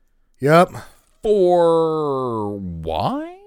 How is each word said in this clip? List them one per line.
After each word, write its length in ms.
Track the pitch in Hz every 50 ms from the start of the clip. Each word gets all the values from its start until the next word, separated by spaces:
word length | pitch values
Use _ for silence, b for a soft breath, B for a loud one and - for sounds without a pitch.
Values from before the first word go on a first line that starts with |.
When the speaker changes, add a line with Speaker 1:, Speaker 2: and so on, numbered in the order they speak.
| _ _ _ _ _ _ _ _
Speaker 1:
Yep. 300 | 127 143 160 170 185 - - 113 B B B B B B _ _ -
Speaker 2:
For 1300 | 214 208 202 180 175 180 175 170 165 165 165 165 160 160 156 151 143 135 131 127 123 117 110 104 104 104
why? 800 | 101 95 90 85 82 80 82 80 80 107 170 254 294 320 339 359 392 403